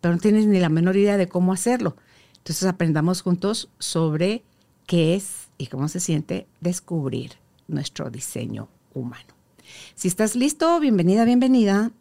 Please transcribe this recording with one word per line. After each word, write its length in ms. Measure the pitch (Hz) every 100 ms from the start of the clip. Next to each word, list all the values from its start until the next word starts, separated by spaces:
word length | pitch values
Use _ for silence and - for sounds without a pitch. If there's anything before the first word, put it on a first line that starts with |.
pero 120 | 170
no 60 | 170
tienes 260 | 214 214 214
ni 140 | 196
la 100 | 175
menor 280 | 156 175 190
idea 200 | 202 202
de 100 | 185
cómo 260 | 185 180
hacerlo. 420 | 185 233 247 196 - _ _ _ _
Entonces 300 | - 160 185
aprendamos 540 | 185 170 156 160 180
juntos 480 | - 175 196 226 - _
sobre 640 | - 170 160 156 180 226 _ _ _ _ -
qué 300 | 175 160 185
es 320 | 190 - - _
y 100 | 131
cómo 200 | - 147
se 120 | 180
siente 480 | 175 156 156 95 - _
descubrir 720 | 170 180 - 170 135 120 120 - _ _ -
nuestro 420 | 151 143 - 139
diseño 600 | 131 - 117 113 107 107 _ _
humano. 400 | 139 120 120 - _ _ _ - - - -
Si 120 | 185
estás 280 | 180 220 247
listo, 440 | 269 294 330 339
bienvenida, 460 | 294 208 170 202 233
bienvenida. 680 | 247 254 254 208 196 226 -